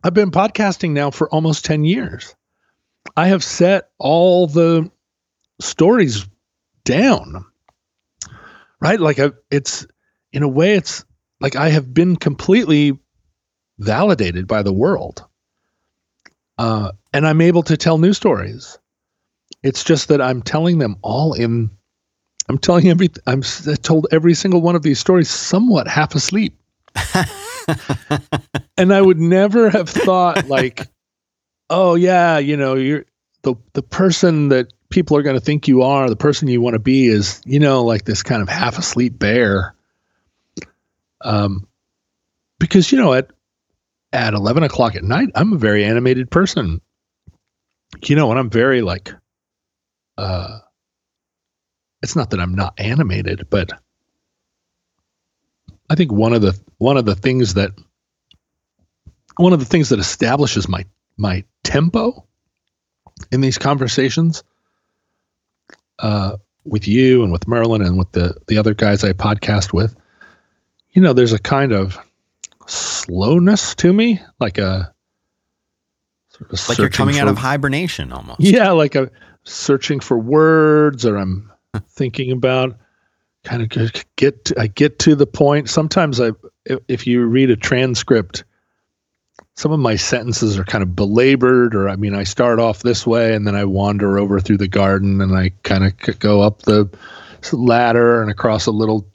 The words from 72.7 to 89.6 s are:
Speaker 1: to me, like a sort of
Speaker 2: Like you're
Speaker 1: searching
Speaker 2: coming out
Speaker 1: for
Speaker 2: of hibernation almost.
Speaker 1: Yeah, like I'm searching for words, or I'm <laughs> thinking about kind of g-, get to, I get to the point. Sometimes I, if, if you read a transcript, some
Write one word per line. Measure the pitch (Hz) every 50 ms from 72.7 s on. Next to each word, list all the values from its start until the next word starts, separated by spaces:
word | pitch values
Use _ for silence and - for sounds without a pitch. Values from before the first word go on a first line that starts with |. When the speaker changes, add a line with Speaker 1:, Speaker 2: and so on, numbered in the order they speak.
| - - - - - - - - 87 90 95 113 151 175 175 190 208 196 - - -
Speaker 1:
to | - - 175 185
me, | 208 226 240 226 180 - - _ _
like | 127 110 92 -
a | 101 95 95 95 92 - _ _ _ _ _ _ _ _ _ _ _ _ _ _ _ _ _ _ _ _ _ _ _ _ _ _ _ _
sort | _ _ - _ -
of | 92 - -
Speaker 2:
Like | 120 -
you're | - -
Speaker 1:
searching | -
Speaker 2:
coming | - 135 135 143 143
out | 139
Speaker 1:
for | 139 135
Speaker 2:
of | -
hibernation | 127 131 139 143 139 143 135 147 180 170 - - - - 123
almost. | - - - 117 -
Speaker 1:
Yeah, | 156 202 196 247 214 190 185
like | 165 151 143 -
I'm | 143 131 120 _ _ - _ _ _ _
searching | - - - - - 143 131 - - 151 135
for | - - 131 117
words, | 110 117 143 151 156 160 160 160 156 151 151 151 151 151 143 123 117
or | 117 104
I'm | 101 98 95 92 95 104 104 _ _ _ _
<laughs> | - 110 - _
thinking | _ - 139 127 - - 135 127
about | 131 127 120 131 127 131 127 131 117 _ _ _ _ _ _ _ _ _ _ _ _ _ _
kind | - 120 120 113
of | 110
g-, | - 117 113 113 - - - _ _
get | - 135 143 139 - _
to, | - 147 -
I | 110
get | 107 101 - 143 151 - _
to | - 160 156
the | 139 143
point. | - - - 147 143 147 147 139 110
Sometimes | - - 156 160 - 190 170 151 135 117
I, | 123 113 107 _ _ - _ _ _
if, | - 131 127 _ _
if | 127 117 -
you | 123 120 120 120
read | 117 113 131 135 131
a | 117
transcript, | 107 - - - 123 131 131 123 - - - 131 113 98 90 - - - _ _ _ _ _ _ _ _ _ _ _ _ _ _ _ _ _ _ - _ _ _
some | -